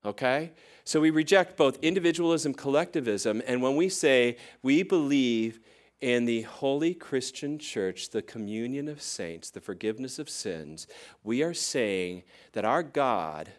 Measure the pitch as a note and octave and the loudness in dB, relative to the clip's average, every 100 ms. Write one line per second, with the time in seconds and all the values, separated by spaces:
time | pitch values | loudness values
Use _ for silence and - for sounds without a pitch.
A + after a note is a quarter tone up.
0 | G#2 G2+ C3 C3+ E3 - - - - D#3 | -8 -2 0 0 -4 -14 -20 -20 -2 4
1 | D#3 D#3 D#3 G3 F3+ - C#3+ - D#3 F#3+ | 4 4 6 6 4 4 2 4 0 2
2 | E3+ E3 E3+ E3 D3+ C3 C#3 C#3 E3+ E3 | 2 2 2 2 0 -4 0 0 0 -2
3 | A#2+ G2+ A2 G#2+ B2+ B2+ B2+ C#3 F#3 F#3 | 0 0 0 -2 -2 0 2 2 0 2
4 | D3+ C3 A#2+ A#2+ - - C3 D3 F#3+ F3+ | 4 6 4 0 -14 -6 2 2 4 2
5 | C#3+ C#3+ B2+ A#2 A2+ A2 _ _ _ _ | 4 2 2 2 -2 -6 _ _ _ _
6 | B2 B2 A#2+ A#2 A2+ - C#3 C#3+ D#3+ F3 | 0 2 2 0 -4 -4 -2 0 0 -2
7 | - C3+ B2 - C#3+ D3+ D3 A#2+ F#2+ F#2 | -4 -4 -4 -8 -8 -8 -8 -4 -4 -4
8 | - A2+ G#2 A#2 G#2 G#2+ A#2 C#3 D3 D3 | -6 -6 -6 -10 -8 -6 -4 -6 -8 -10
9 | - - F2 E2 - - - F#2 A2 A2 | -12 -8 -8 -10 -14 -16 -12 -6 -4 -4
10 | C3 B2+ C#3+ - G#2 E2 D2+ D#2+ - - | -8 -10 -10 -8 -6 -8 -10 -14 -18 -20
11 | - - G#2 A#2+ D#3+ E3 - C#3 A2 F#2+ | -20 -16 -4 0 0 -2 -4 0 0 0
12 | F2+ F2+ - - - - G#2 C#3+ D#3 C#3+ | -2 -6 -16 -20 -12 -4 0 0 0 0
13 | C3+ G#2+ E2 D2+ D#2+ | 0 0 -2 -6 -12